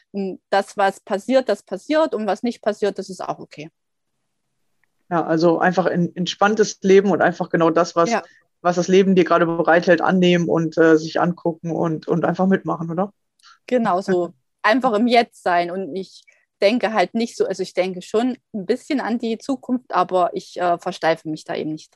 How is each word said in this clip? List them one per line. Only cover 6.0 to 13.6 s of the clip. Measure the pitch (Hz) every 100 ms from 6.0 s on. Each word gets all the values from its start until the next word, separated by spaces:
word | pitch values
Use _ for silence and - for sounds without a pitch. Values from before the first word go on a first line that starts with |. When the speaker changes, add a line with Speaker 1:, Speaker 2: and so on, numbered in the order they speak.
| 170 -
Speaker 2:
entspanntes | 175 - 202 214 208 -
Leben | 196 196 202
und | 170
einfach | 156 160 180
genau | 175 165
das, | 165 175
was, | - 170
Speaker 1:
Ja. | 220 - _ _ _
Speaker 2:
was | 170 180
das | 175
Leben | 185 190
dir | 185
gerade | 165 170 170
bereithält, | 165 160 165 170 175
annehmen | - 185 180 175 170
und, | 165 165 165
äh, | 165 156
sich | 160 -
angucken | 170 170 170 160 170
und, | 165 170 156 -
und | 165
einfach | 151 175 185
mitmachen, | 190 156 170 170
oder? | 170 202 - _ _ _ _